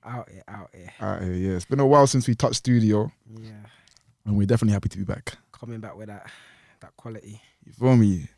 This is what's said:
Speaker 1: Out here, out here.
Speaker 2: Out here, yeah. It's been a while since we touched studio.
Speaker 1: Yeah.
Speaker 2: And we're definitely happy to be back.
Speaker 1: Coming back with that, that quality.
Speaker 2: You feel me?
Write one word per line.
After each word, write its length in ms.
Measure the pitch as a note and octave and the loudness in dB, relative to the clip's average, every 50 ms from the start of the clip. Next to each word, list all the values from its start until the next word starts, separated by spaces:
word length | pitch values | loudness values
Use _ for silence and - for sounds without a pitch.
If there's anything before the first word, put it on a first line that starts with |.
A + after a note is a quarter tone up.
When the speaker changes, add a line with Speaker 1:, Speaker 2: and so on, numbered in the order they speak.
| _ | _
Speaker 1:
Out 240 | - A#2+ B2 - - | -14 -14 -14 -14 -16
here, 120 | - F#2+ - - | -20 -20 -20 -20
out 220 | G#2 G2+ F#2 - _ | -18 -18 -20 -20 _
here. 180 | - F2+ E2+ - - | -20 -20 -20 -16 -10
Speaker 2:
Out 220 | A2 G2+ G2+ F2+ F#2 | -8 -6 -6 -6 -6
here, 100 | F#2 F2+ | -6 -4
yeah. 200 | F2+ F#2 G2 F#2+ | -2 -2 -2 -2
It's 120 | F2+ F2 | -4 -4
been 140 | _ C3+ C3+ | _ -2 2
a 60 | C#3 | 4
while 200 | C3+ C#3+ D3 C#3 | 6 6 6 6
since 200 | C3 - C3+ A#2+ | 6 4 0 0
we 80 | - A#2+ | 0 -2
touched 220 | - - B2 A2 | 0 0 -2 -2
studio. 540 | - - - B2 A#2+ A2 G#2+ G#2 G#2 G#2+ - - _ _ _ A2 A2 | -2 -2 2 2 4 4 4 2 2 0 -2 -8 _ _ _ -20 -20
Speaker 1:
Yeah. 100 | A2 A2 G#2+ G#2+ G#2 G#2+ _ _ _ _ _ _ _ _ _ _ _ | -20 -20 -20 -20 -20 -20 _ _ _ _ _ _ _ _ _ _ _
Speaker 2:
And 120 | G#2+ G#2 | -2 0
we're 100 | G#2 G2+ | 2 2
definitely 260 | G2 A2+ A2+ - A2 G#2 | 2 2 2 2 2 0
happy 140 | G2 - - | 2 -2 -4
to 80 | - G2 | -6 -6
be 60 | G2 | -8
back. 320 | F2 G2 - - - - _ _ _ - | -8 -8 -10 -10 -14 -16 _ _ _ -20
Speaker 1:
Coming 280 | - - A2+ A#2 A2+ | -20 -18 -16 -14 -14
back 160 | G#2+ G#2 F#2 | -14 -16 -16
with 100 | F#2+ G#2+ G#2 | -18 -18 -18
that, 220 | G#2 G2+ - - - - - - - _ _ _ _ _ | -18 -18 -20 -20 -20 -20 -20 -20 -20 _ _ _ _ _
that 160 | - - _ | -20 -20 _
quality. 440 | _ _ A#2+ A2+ G#2+ - G#2 G#2+ A2 _ _ _ _ _ | _ _ -16 -16 -16 -16 -18 -20 -20 _ _ _ _ _
Speaker 2:
You 60 | - - | -20 -10
feel 240 | - A#2+ B2+ C3 | -2 2 4 6
me? 320 | A#2+ A2 G#2 F#2+ F2 C#2 - _ | 6 6 4 2 0 -4 -12 _